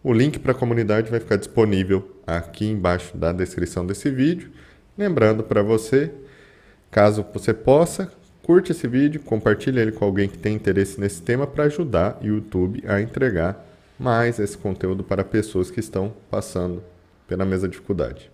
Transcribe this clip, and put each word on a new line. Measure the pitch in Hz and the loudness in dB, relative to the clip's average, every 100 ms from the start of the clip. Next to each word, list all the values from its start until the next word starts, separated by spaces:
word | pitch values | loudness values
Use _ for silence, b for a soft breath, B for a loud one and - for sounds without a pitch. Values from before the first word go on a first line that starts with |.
O | 139 | 2
link | 113 143 - | 4 4 2
pra | - | -2
comunidade | 127 120 117 107 107 113 | 0 0 0 2 0 2
vai | 117 | -4
ficar | - 101 | 0 -2
disponível | - - 107 95 92 95 - - - | 0 2 4 4 2 0 0 -16 -6
aqui | 85 - - 107 | -6 -6 -6 -4
embaixo | 107 90 90 - - | 0 0 0 -4 -4
da | 82 | -2
descrição | 87 90 - 85 - 90 | -2 -4 -4 -4 -4 -4
desse | 98 147 | -4 -2
vídeo. | 131 139 180 - B B B B - | 0 0 0 -8 B B B B -4
Lembrando | 202 165 110 110 | -2 4 4 4
pra | 110 107 | 0 0
você, | 101 110 - 131 160 - B B B B B B _ | 2 0 2 0 0 -8 B B B B B B _
caso | 107 104 104 101 | 4 4 4 -4
você | 101 - | -4 -2
possa, | 110 - 143 170 - 185 - _ _ | 0 4 4 4 -2 -10 -12 _ _
curte | - 175 185 | 4 4 4
esse | - 127 | -4 0
vídeo, | 123 147 151 | 2 2 0
compartilhe | - 110 107 101 - 127 | -4 0 2 2 2 0
ele | 110 | 0
com | - 101 | 0 0
alguém | 95 98 | 2 -2
que | 87 | -2
tem | 104 107 | -4 0
interesse | - 95 95 - | 0 2 0 -2
nesse | 101 87 | -4 -4
tema | 87 123 139 | -2 -2 0
pra | 151 147 | 0 0
ajudar | 147 160 87 98 - | 0 -2 0 0 -2
o | 110 | -2
YouTube | 107 107 92 92 110 - | -2 -2 -2 -2 -4 -2
a | 101 | -2
entregar | 113 131 131 90 85 101 B B B - | -2 -2 0 0 -2 -4 B B B -6
mais | 127 113 117 120 | -2 0 0 -2
esse | 101 - | -4 -4
conteúdo | 104 98 92 95 | -8 -4 -4 -4
para | 95 98 | -2 -2
pessoas | 95 107 104 95 92 | 0 -2 0 -2 -2
que | - | -4
estão | 104 95 98 110 - | -6 -4 -6 -8 -6
passando | 101 - 92 90 90 - - _ _ - | -6 -4 -4 -4 -6 -12 -20 _ _ -8
pela | 92 | -2
mesma | 95 92 92 | 0 0 -2
dificuldade. | - - 92 64 67 - | -6 -6 -2 -2 -6 -18